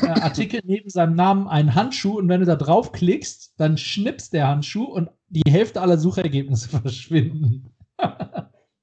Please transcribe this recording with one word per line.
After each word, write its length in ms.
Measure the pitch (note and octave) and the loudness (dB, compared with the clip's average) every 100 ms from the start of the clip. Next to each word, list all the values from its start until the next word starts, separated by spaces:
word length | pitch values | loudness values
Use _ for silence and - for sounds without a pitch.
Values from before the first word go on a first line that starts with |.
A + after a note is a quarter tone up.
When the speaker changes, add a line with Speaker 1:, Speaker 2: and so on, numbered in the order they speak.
Speaker 1:
äh, 40 | C4+ | 0
Speaker 2:
<laughs> 140 | E3 | 0
Speaker 1:
Artikel, 400 | - - G3+ A#3 | 0 -2 -4 -6
neben 260 | F#3 G3+ G#3 | -4 -6 -4
seinem 240 | F3+ E3 E3 | 0 2 4
Namen 320 | F#3 G3 G3 | 4 2 2
einen 260 | D3+ D3+ | 2 4
Handschuh 440 | C3+ A#3+ - G3 G#3 | 2 0 -2 -4 0
und 100 | F3+ | 2
wenn 120 | F3+ | 2
du 60 | F3+ | 2
da 100 | D3+ | 2
draufklickst, 1000 | C#3+ F#3+ B3 - F3 C4+ - - - - | 2 2 2 -2 0 0 -4 -16 -14 -2
dann 220 | D#3 D#3 | 0 0
schnipst 560 | - G3+ A3 C#4 - | -2 -4 -4 -6 -6
der 140 | E3 C#3 | 0 0
Handschuh 360 | D3 C#3+ G#3 | 0 -2 -4
und 240 | C#4 F#3+ E3 _ - | -4 -4 -6 _ -6
die 100 | D#3+ D3+ | 0 4
Hälfte 320 | D#3+ A3 G3 | 4 2 0
aller 160 | F3+ E3+ | 2 2
Suchergebnisse 720 | E3 F3+ E3+ C#3 C#3 A#2+ - | 2 0 -2 -2 -2 -4 -2
<laughs> 100 | C#3 | -4
verschwinden. 920 | C3+ - - D#3+ D#3 D#3 C#3 C3 - _ _ - - - - - - _ _ _ | -4 -8 -2 0 0 0 -2 -2 -6 _ _ -6 -6 -6 -12 -12 -16 _ _ _